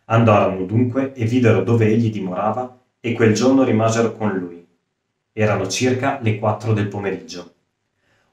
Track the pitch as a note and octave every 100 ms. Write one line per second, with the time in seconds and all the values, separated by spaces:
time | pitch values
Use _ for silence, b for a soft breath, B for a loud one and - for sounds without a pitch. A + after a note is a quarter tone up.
0 | - A#2 A#2+ F3+ - F#3 F#2+ A2+ B2 C3
1 | C3+ - A2 B2+ A#2 - F#2 A2+ G#2+ A2+
2 | A2 G2+ F#2 F2+ G#2+ B2+ B2+ - _ _
3 | A#2 A2+ A2+ G#2 C3 C3+ B2+ G#2+ A2 A2+
4 | A2+ - G#2 F#2 F2 F2 - _ _ _
5 | _ _ _ A2 G#2+ F#2+ F#2+ - B2+ B2
6 | C3+ - A2 G#2 A2 G#2+ A2 G#2 G#2 G2
7 | G2 F#2 - F2+ - _ _ _ _ _
8 | _ _ _